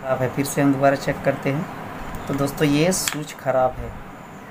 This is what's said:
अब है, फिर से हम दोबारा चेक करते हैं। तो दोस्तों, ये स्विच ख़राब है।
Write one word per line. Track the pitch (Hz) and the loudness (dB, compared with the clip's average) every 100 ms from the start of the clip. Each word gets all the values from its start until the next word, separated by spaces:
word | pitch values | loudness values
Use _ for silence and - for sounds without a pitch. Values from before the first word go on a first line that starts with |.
अब | 135 131 | 0 0
है, | 127 | 0
फिर | 135 139 | 0 -2
से | - | 2
हम | 143 | 4
दोबारा | 135 139 139 | 6 4 4
चेक | - 139 - | 0 0 0
करते | - 143 | 0 0
हैं। | 139 185 - - - - - - | -2 -4 -8 -12 -10 -10 -10 -6
तो | |
दोस्तों, | 139 139 - 151 | 0 0 2 4
ये | 143 165 | 6 4
स्विच | 180 - 147 151 | 2 0 -4 -8
ख़राब | - 139 131 127 | -6 0 2 2
है। | - 120 - - - - - - | 0 -8 -10 -14 -16 -16 -18 -16